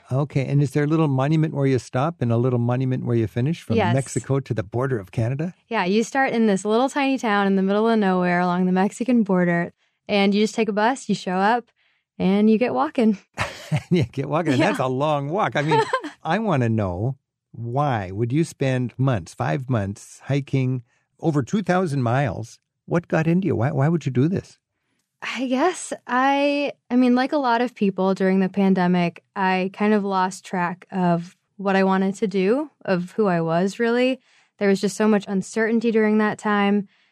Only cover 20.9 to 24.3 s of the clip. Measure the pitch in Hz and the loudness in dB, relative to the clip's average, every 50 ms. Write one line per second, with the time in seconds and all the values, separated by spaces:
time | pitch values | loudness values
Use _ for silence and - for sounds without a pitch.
20.9 | _ _ _ _ _ _ - 165 139 147 113 - - 220 185 - 180 185 190 156 | _ _ _ _ _ _ -2 -2 0 0 0 -2 -2 -2 0 0 0 0 0 0
21.9 | 139 139 120 113 120 135 143 110 87 110 113 - - - _ _ _ _ _ - | -2 -2 0 0 0 0 0 -2 -4 -6 -10 -12 -16 -20 _ _ _ _ _ -4
22.9 | 156 175 170 - - 160 156 165 170 185 190 110 104 101 117 147 156 135 139 156 | -4 -4 -2 -2 -2 0 2 2 0 0 0 0 0 0 0 0 0 0 0 2
23.9 | 175 156 - 135 123 120 139 170 | 0 0 -2 -2 0 0 0 0